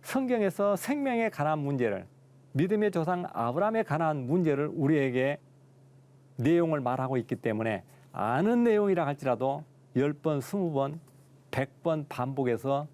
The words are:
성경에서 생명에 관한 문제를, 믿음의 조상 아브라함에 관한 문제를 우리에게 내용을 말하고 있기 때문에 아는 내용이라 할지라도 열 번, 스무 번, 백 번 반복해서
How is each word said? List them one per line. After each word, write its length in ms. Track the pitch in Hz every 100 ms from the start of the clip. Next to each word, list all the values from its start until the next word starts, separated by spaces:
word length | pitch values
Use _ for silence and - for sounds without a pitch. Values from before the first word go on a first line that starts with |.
성경에서 720 | - 262 262 240 202 170 202 190
생명에 540 | - 285 269 233 226
관한 300 | - 147 156
문제를, 460 | 143 139 120 95 92 - - - -
믿음의 380 | 127 180 214 208
조상 340 | 185 160 180 175
아브라함에 520 | - 117 135 208 220
관한 420 | 208 147 165 151 123
문제를 400 | 175 165 139 151
우리에게 640 | - 139 156 135 127 135 143 - - - - - - - - - -
내용을 440 | 123 170 170 151
말하고 360 | 123 127 131 131
있기 180 | 117 120
때문에 480 | 117 107 113 101 - - -
아는 520 | - 104 127 202 240
내용이라 420 | 240 214 202 180 143
할지라도 580 | 143 135 120 131 143 156 - - 123
열 180 | 139
번, 280 | 151 160 147
스무 300 | 127 202 175
번, 280 | 143 135 156 - - - - -
백 320 | - 139 -
번 220 | 170 156 143
반복해서 760 | - 127 135 127 117 135 139 151